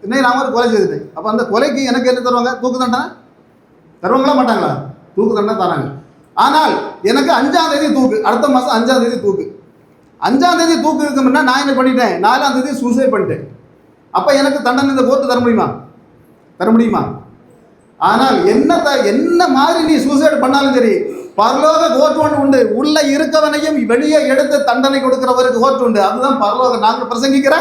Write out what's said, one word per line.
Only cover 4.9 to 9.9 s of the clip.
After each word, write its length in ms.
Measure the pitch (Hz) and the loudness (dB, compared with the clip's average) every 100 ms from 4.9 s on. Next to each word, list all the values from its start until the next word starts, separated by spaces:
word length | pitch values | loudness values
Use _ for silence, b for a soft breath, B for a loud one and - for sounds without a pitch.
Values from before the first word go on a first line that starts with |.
| - - - | -18 -10 -2
தூக்கு 200 | 226 208 | 0 2
தண்டனை 300 | 202 226 180 | 0 -2 -2
தராங்க. 260 | 151 127 - - _ _ | -2 -6 -10 -18 _ _
ஆனால் 580 | - 233 302 294 - - - | -2 0 2 0 -2 -8 -6
எனக்கு 300 | 190 262 269 | -2 0 2
அஞ்சாம் 380 | 269 277 339 320 | 0 2 0 0
தேதி 220 | 285 294 | 0 0
தூக்கு, 300 | 277 254 220 | 0 0 0
அடுத்த 240 | 202 226 285 | 0 0 2
மாசம் 340 | 254 240 226 | 0 0 0
அஞ்சாம் 200 | 233 262 | 2 0
தேதி 200 | 233 233 | 0 -2
தூக்கு. 380 | 202 190 - - - _ _ | -4 -4 -6 -12 -20 _ _